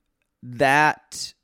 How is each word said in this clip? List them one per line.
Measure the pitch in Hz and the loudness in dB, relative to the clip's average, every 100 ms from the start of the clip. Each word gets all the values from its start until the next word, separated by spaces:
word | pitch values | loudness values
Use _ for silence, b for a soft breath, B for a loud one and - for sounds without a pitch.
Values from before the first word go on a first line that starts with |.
| _ _ _ _ | _ _ _ _
that | 123 123 135 143 151 - _ - - - | -16 -2 2 4 2 0 _ -14 -14 -16